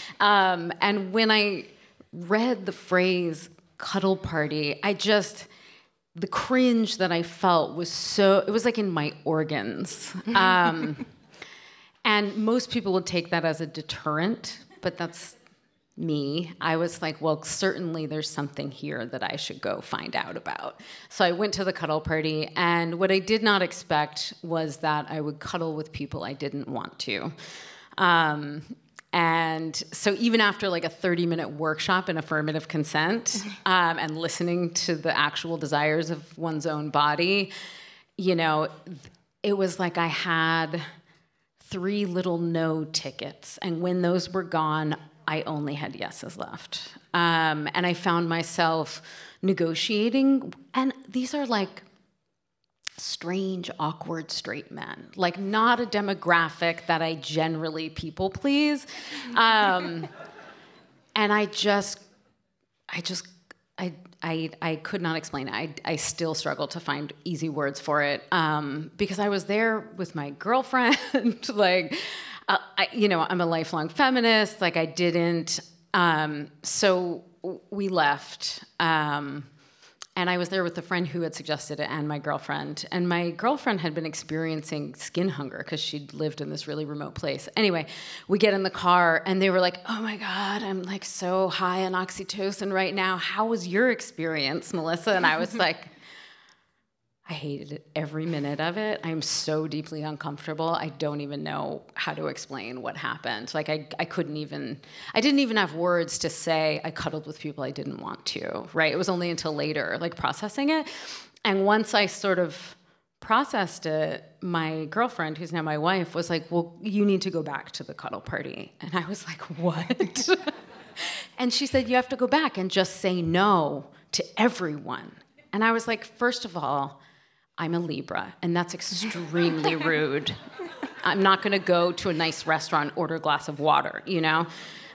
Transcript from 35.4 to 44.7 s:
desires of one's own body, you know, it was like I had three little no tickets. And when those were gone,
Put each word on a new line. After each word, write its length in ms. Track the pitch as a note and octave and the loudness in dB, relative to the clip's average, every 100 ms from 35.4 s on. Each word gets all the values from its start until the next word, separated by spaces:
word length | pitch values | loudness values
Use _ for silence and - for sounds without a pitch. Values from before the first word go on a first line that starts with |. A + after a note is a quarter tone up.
| E3+ E3 | -4 -4
desires 540 | D#3 D3 D3+ D#3 D#3+ | 0 2 2 2 0
of 260 | D#3 D#3 - | -6 -10 -6
one's 300 | E3 D#3 D#3+ | -4 -2 -2
own 240 | D3+ D3+ | -4 0
body, 600 | D3 D3 D3 F3 G3 G3 - - - - - _ - | 2 4 4 2 2 -2 -6 -14 -16 -20 -20 _ -2
you 160 | F#3 | 0
know, 340 | E3+ E3 D3+ D#3 - - D#3+ - - _ _ | 4 4 2 0 -6 -16 -18 -18 -20 _ _
it 140 | G#3 G3+ | -2 2
was 220 | F#3+ F3 | 0 0
like 180 | F3 F3 | 0 0
I 120 | E3+ | 0
had 720 | D#3 F#3 E3 D#3+ E3 D#3+ E3+ D3+ - _ _ _ _ _ _ | 0 0 2 4 2 0 -4 -8 -14 _ _ _ _ _ _
three 440 | - F#3+ F#3 G#3 | -10 -4 -2 0
little 320 | G3 F3 F3+ E3+ | 0 0 0 0
no 480 | E3+ E3 D#3+ D#3+ | 0 2 0 0
tickets. 760 | D#3 D#3+ C#3 - - - - - | -2 -6 -6 -8 -10 -10 -14 -8
And 180 | F#3+ E3 | -4 -2
when 220 | F3+ F3+ | 0 2
those 280 | F3 F3+ E3 | 2 2 0
were 120 | F#3 | -4
gone, 540 | E3+ E3 D#3 | -2 0 2